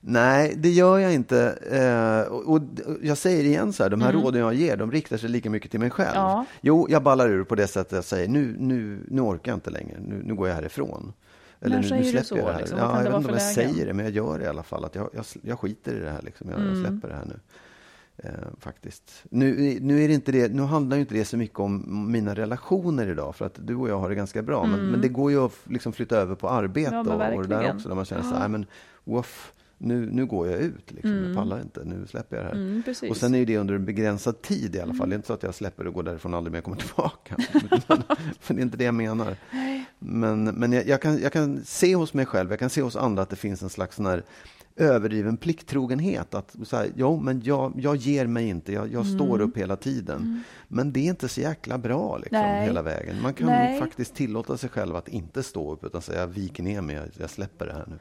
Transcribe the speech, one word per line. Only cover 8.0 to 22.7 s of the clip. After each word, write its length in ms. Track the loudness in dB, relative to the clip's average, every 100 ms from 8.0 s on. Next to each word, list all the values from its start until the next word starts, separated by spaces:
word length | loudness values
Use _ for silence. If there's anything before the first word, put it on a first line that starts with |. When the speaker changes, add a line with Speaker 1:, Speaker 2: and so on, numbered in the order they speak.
Speaker 1:
säger, 240 | -2 -2 2
nu, 280 | 2 0 0
nu, 460 | 0 0 -2 -8 -4
nu 120 | 0
orkar 300 | 2 0 -2
jag 40 | -6
inte 140 | -4
längre, 260 | -8 -10 -10
nu, 220 | -8 -6
nu 100 | -4
går 140 | -2 0
jag 60 |
härifrån. 580 | -2 -4 -6 -6 -6 -12 -16 _ -20 -20 _
Eller 140 | 0 2
Speaker 2:
När 60 |
Speaker 1:
nu, 60 | 2
Speaker 2:
säger 140 | 2
Speaker 1:
nu 40 | 2
Speaker 2:
du 40 |
Speaker 1:
släpper 140 | 2 0
Speaker 2:
så, 100 | -2
Speaker 1:
jag 100 | 0
det 60 |
här. 60 | -2
Speaker 2:
liksom? 180 | -4 -2
Speaker 1:
Ja, 60 | 0
Speaker 2:
Vad 80 |
kan 100 | 2
Speaker 1:
jag 80 | 2
Speaker 2:
det 40 | 2
Speaker 1:
vet 100 | 0
Speaker 2:
vara 60 |
Speaker 1:
inte 0 |
om 60 | 0
Speaker 2:
för 80 | 0
Speaker 1:
jag 100 | 2 0
Speaker 2:
lägen? 80 |
Speaker 1:
säger 120 | 0 -2
det, 60 |
men 100 | -2
jag 100 | -2
gör 240 | -2 -2 -2
det 60 |
i 40 | -4
alla 140 | -6
fall. 220 | -6 -8
Att 100 | -6
jag, 160 | -8 -8
jag, 100 | -8 -12 -12
jag 180 | -8 -6
skiter 340 | -6 -6 -6 -6
i 40 |
det 100 | -6
här, 120 | -8
liksom. 280 | -10 -14 -8
Jag, 80 | -4
jag 60 | -2
Speaker 2:
Mm. 160 | -2
Speaker 1:
släpper 240 | -2 -4 -6
det 60 |
här 100 | -10
nu. 160 | -10 -12 _ -20 -20 -20 -20 -20 _ _
Eh, 60 | -12 -10 -12 -14
faktiskt. 640 | -16 -14 -16 -18 _ -20 -6
Nu, 480 | 2 2 4 2 0
nu 240 | 2 4
är 40 | 6
det 60 |
inte 180 | 4 4
det, 200 | 4 4
nu 80 | 2
handlar 340 | 2 2 2 0
ju 40 |
inte 140 | 0
det 100 | 0
så 120 | 0 -2
mycket 220 | -2 -2
om 460 | 0 0 -2 -4 0
mina 220 | 0 0
relationer 720 | -2 -4 -4 0